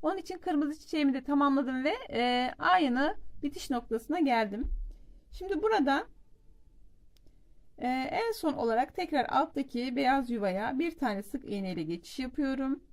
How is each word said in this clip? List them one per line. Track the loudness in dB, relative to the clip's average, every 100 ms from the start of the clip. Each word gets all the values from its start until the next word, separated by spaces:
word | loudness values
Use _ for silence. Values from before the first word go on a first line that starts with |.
Onun | 0 -2
için | -6 -6
kırmızı | 0 0 0 -4
çiçeğimi | -4 2 2
de | 2
tamamladım | 0 2 4 4 0 0
ve, | -2 -2 -4
e, | 0 2 2 0 -2
aynı | 4 4 4 2 2 0 -8 -6
bitiş | -6 -6 -4
noktasına | -4 -2 -6 -2 0
geldim. | 4 4 2 -2 -4 -4 -6 -10 -20 -20 -20
Şimdi | -12 -4 0
burada, | 4 4 4 2 0 -14 -20 -20 -20 -20 -20 -20 -20 -20 -20 -20 -20 -20 -20 -20 -20 -6
e, | -2
en | -2 -2 -2 -2
son | 0 -2
olarak | 0 0 2 0
tekrar | -2 -2 0
alttaki | 2 2 0 -2 -4 -4 -2 2
beyaz | 4 4 2
yuvaya | 0 0 0 -2 0
bir | -2 0
tane | -2 -2
sık | -4 -8
iğne | -6 -4 -2
ile | -4
geçiş | -4 -6 -8 -8
yapıyorum. | -6 -2 0 0 -2 -4 -6